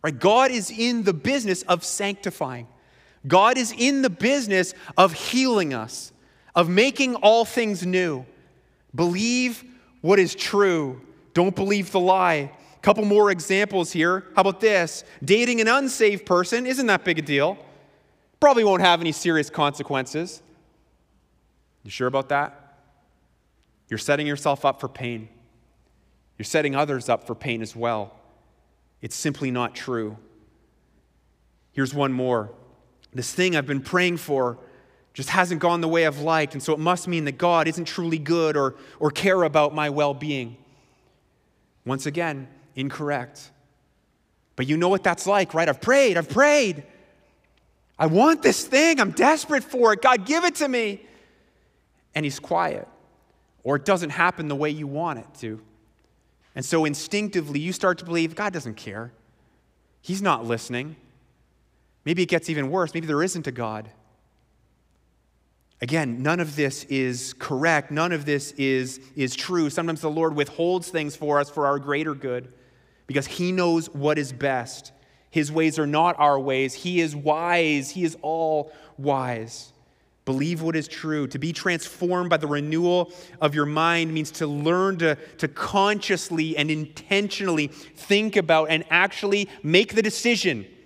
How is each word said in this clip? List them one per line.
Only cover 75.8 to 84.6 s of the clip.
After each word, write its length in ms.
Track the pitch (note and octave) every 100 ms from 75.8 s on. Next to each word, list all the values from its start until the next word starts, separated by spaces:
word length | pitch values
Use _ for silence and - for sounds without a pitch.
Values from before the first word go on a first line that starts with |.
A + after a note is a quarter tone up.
| D3
not 300 | D3+ E3+ E3
our 220 | D3 C#3
ways. 340 | C3+ C3 C3+ -
He 260 | F3 F3+
is 120 | E3
wise. 760 | D3 D3 D3+ E3+ F3 D#3+ D3 C#3
He 160 | F#3 E3+
is 100 | E3
all 500 | D#3+ E3 D#3+ D#3 D3 - - -
wise. 760 | C#3+ C#3 B2+ A#2 A2+ - - _ _ _ _ _ -
Believe 380 | C3 D3+ E3+
what 120 | D#3+ D#3+
is 120 | -
true. 400 | - D#3+ D#3 C3+
To 100 | C#3
be 140 | D3+
transformed 800 | - F#3+ E3+ - - F3+ F3+ F3+
by 60 | E3
the 100 | D3+
renewal 680 | D3 D3 D#3+ F3 F3+ F3 - - -
of 140 | D#3
your 140 | C#3+ D3
mind 440 | D3+ E3 E3+ D#3+
means 200 | D#3+ D3+
to 160 | - D3+
learn 500 | C#3+